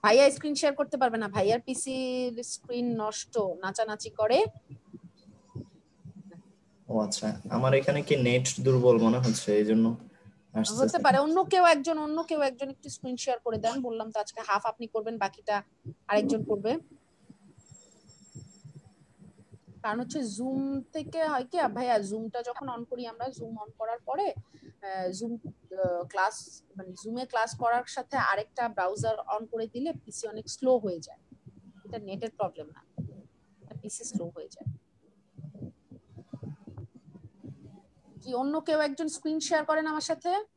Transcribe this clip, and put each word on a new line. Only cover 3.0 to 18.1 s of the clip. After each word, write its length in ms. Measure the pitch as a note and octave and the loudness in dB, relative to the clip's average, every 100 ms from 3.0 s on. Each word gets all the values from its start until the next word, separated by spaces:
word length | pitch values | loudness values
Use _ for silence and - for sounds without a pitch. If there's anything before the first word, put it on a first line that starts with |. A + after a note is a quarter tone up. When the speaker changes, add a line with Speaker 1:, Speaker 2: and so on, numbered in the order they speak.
| G#3+ G#3 - A#3 | -2 -4 -6 -2
Speaker 1:
নাচানাচি 720 | G3 F3+ F#3+ G3 A3 G#3 A3 | -2 -2 -6 -2 -2 -4 -8
করে। 360 | - G#3+ C4 A4 - _ C3+ _ - - _ - - _ - - - _ _ - - - E3+ - _ _ _ - | 0 4 6 4 -2 _ -20 _ -20 -20 _ -20 -20 _ -14 -14 -18 _ _ -20 -20 -20 -20 -20 _ _ _ -4
Speaker 2:
ও 120 | A2+ | -2
আচ্ছা, 400 | G#2 - G#2+ - - | 0 -2 -4 -4 -4
আমার 240 | A#2 C3 | 0 4
এখানে 280 | C3+ C3+ C#3+ | 4 4 0
কি 140 | C#3+ D3 | 2 2
net 440 | A#2+ B2 B2+ - | 4 4 2 0
দুর্বল 380 | C3 B2+ B2 A#2 | 4 6 8 8
মনে 200 | A2 A#2+ | 8 6
হচ্ছে, 380 | B2 A2 - G#2 | 4 2 4 4
এই 80 | |
জন্য 320 | G#2+ A2 A2+ A#2 - - - _ _ | 6 6 4 2 -8 -20 -20 _ _
আসছে। 220 | G#3+ A3 | -2 -2
Speaker 1:
হতে 240 | A3 C4 F4 | 2 2 4
পারে। 200 | D4+ C#4 | 6 6
অন্য 260 | D4 E4 | 6 4
কেউ 200 | F#4+ F#4 | 4 6
একজন, 340 | F4 D#4 C#4 D#4 | 8 6 4 -2
অন্য 240 | D4+ D#4 | -2 -4
কেউ 180 | E4 D#4 | -2 0
একজন 300 | C#4 A#3+ C4+ | 0 -2 -10
একটু 180 | C4+ - | -10 -14
screen 280 | - C4 B3+ | -10 -8 -6
share 220 | - A#3+ | -2 -2
করে 200 | A#3+ A3 | -2 -2
দেন। 240 | A3 C4 | 0 -2
বললাম 280 | B3 A3+ A3 | -4 -4 -4
তো 100 | G#3+ | -4
আজকে 200 | G#3 - | -4 -6
হাফ 260 | A3 G3+ A3+ | 0 0 0
আপনি 200 | A3 A3+ | -4 -4
করবেন, 320 | A3+ G#3+ A3+ | -4 -4 -2
বাকিটা 440 | G3 - - G#3 G3+ _ - - - | -4 -4 -2 -2 -4 _ -16 -16 0
আরেকজন 360 | G#3 A3 A3 | 2 2 0
করবে। 340 | - G#3 G#3 D#4+ - - _ _ _ - G3 - _ - _ _ _ | 0 -2 0 -2 -4 -20 _ _ _ -20 -20 -20 _ -20 _ _ _